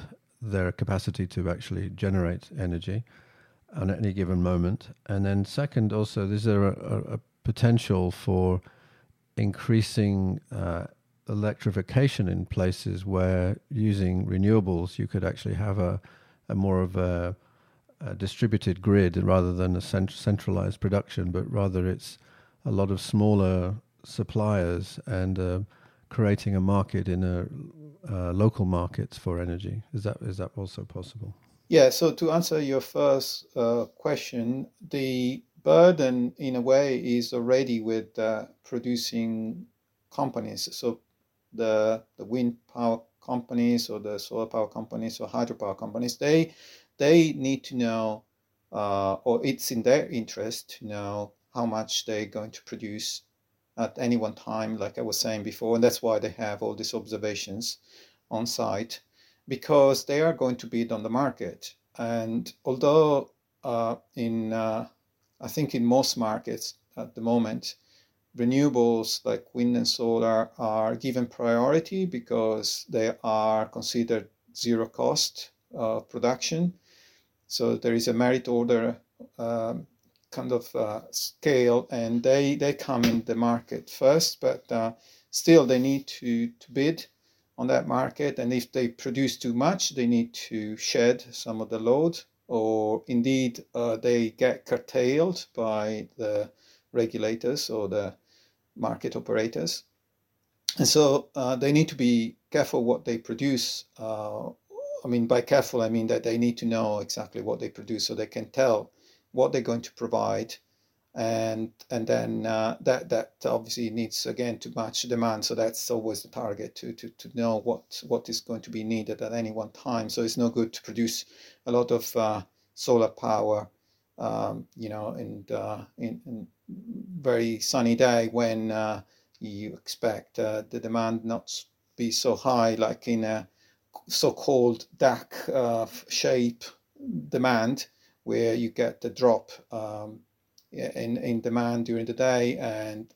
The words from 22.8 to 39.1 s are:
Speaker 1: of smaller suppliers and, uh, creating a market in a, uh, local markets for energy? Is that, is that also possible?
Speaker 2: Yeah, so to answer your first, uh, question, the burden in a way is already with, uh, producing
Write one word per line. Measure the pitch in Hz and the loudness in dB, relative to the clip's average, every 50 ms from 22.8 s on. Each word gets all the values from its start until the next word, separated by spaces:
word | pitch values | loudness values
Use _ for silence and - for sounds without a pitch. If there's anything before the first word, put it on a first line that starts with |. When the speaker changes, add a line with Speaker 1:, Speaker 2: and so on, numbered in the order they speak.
| 98 95 | 2 2
Speaker 1:
of | 98 95 | 0 -2
smaller | - - - 104 104 107 104 101 98 92 92 92 90 90 104 113 - _ _ _ - | -2 0 2 4 6 6 6 6 4 4 2 2 0 -2 -4 -6 -10 _ _ _ -20
suppliers | - - - 95 - - 110 104 107 104 98 87 85 87 85 92 - - - - | -12 -6 -6 -6 -2 -2 0 0 2 2 2 2 0 0 -2 -4 -8 -10 -12 -8
and, | - 117 92 92 95 95 95 | -6 -4 -2 -2 -2 -2 -2
uh, | 92 90 90 92 101 - _ _ _ - _ _ _ - | -2 -2 -2 -4 -4 -8 _ _ _ -20 _ _ _ -8
creating | - - 110 101 101 - - 107 98 | 0 2 4 4 4 4 2 0 2
a | 95 | 2
market | 92 98 101 101 95 - - 95 92 95 | 4 4 4 4 2 2 0 -2 -2 0
in | 90 90 92 | 0 0 0
a, | 90 90 87 - - 151 143 - - - 156 151 151 143 _ - - | 0 0 -2 -4 -6 -8 -12 -14 -14 -16 -18 -20 -20 -20 _ -10 -8
uh, | 104 92 90 87 | -6 -4 -4 -2
local | 87 95 107 113 - - 101 | 2 4 4 4 4 2 0
markets | 92 92 87 87 87 - - 95 - - | 2 2 0 0 -2 -4 -6 -6 -6 -8
for | - - 92 87 87 | -8 -6 -4 -4 -2
energy? | 87 87 85 90 98 92 98 107 - _ - | -4 -4 -6 -6 -6 -8 -8 -8 -10 _ -8
Is | 113 98 | -6 -4
that, | 104 - - | -4 -6 -6
is | 117 110 92 92 | -8 -8 -8 -6
that | 92 - - | -8 -8 -8
also | - 98 92 - - 101 | -10 -10 -10 -10 -12 -12
possible? | - - 92 92 - - 107 104 101 98 _ _ _ _ _ _ - | -12 -12 -12 -12 -12 -14 -14 -12 -14 -14 _ _ _ _ _ _ 4
Speaker 2:
Yeah, | - 160 135 131 | 8 8 8 8
so | 123 - 170 160 151 | 6 4 2 2 2
to | - 170 160 | 2 0 2
answer | 156 170 170 - 160 156 | 2 2 2 2 0 -2
your | 143 135 135 131 | 0 0 0 -2
first, | 131 - - 147 147 139 139 135 131 - - - - _ - | -2 -2 -2 2 4 4 4 2 0 -4 -8 -10 -12 _ -4
uh, | 135 117 117 117 120 110 - _ | -2 0 2 2 0 -2 -4 _
question, | - - - 120 120 - - - 120 117 117 127 135 - - _ _ 208 - | -6 -4 -4 -4 -4 -6 -6 -6 -4 -4 -2 -4 -4 -6 -12 _ _ -14 -8
the | - 139 135 131 127 127 127 123 131 - - _ _ _ | -6 -4 -2 -2 -2 0 0 -2 -2 -4 -10 _ _ _
burden | - 147 156 165 170 180 180 151 139 127 123 123 123 123 - - | 4 6 8 10 10 10 8 6 2 2 2 0 0 -2 -4 -4
in | 160 131 127 | -6 -4 -2
a | 123 | 0
way | 120 127 131 139 143 139 127 120 | 2 4 6 6 6 4 2 -2
is | - 127 120 120 120 - | 0 0 0 0 0 -2
already | - 123 117 120 127 131 135 - 120 113 | -4 -2 2 4 4 4 4 2 0 -2
with, | 110 113 113 110 - - - - | 0 0 -2 -2 -2 -6 -6 -2
uh, | 110 110 110 110 - - - _ _ | -2 0 0 -2 -4 -10 -16 _ _
producing | - 131 120 120 127 123 120 - - | -8 -8 -6 -4 -2 -2 -2 -2 -4